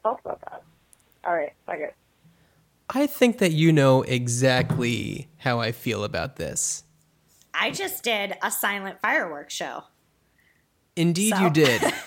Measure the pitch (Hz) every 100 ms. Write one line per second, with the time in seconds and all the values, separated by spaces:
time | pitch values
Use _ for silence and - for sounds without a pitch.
0 | 214 - - - - - - _ _ _
1 | _ _ 180 170 147 - - 165 147 -
2 | _ _ _ _ _ _ _ _ - 254
3 | 285 - 247 233 190 156 160 156 135 131
4 | - 127 123 120 131 127 123 - 120 113
5 | 104 98 - _ 135 120 113 113 - 104
6 | 101 87 80 - 78 - - - - _
7 | _ _ _ _ _ 156 214 277 392 -
8 | 247 214 202 185 196 - 214 202 196 -
9 | 214 294 190 147 143 - 151 117 - _
10 | _ _ _ _ _ _ _ _ _ -
11 | 170 170 214 202 185 151 143 113 - -